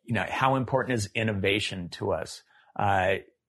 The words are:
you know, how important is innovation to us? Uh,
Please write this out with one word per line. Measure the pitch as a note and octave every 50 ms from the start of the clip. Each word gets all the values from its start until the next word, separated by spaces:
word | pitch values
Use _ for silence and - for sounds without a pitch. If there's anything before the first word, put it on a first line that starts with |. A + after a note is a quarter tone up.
you | _ - A#2
know, | G2 F#2 -
how | - - C3 C3 C3+
important | C3 A#2+ - C3+ C3 B2 - B2 A2
is | G2+ G2 -
innovation | A#2 A2 A2+ G#2 G2 F#2+ G2 G2+ G#2+ - - F#2+ F#2+ F2 E2
to | - - G#2 G2+
us? | F2 D#2+ D#2+ - - - - _ _ _ _ _ -
Uh, | - G2+ G2+ G2 F#2+ F#2 F#2+ G2 - - - _ _ _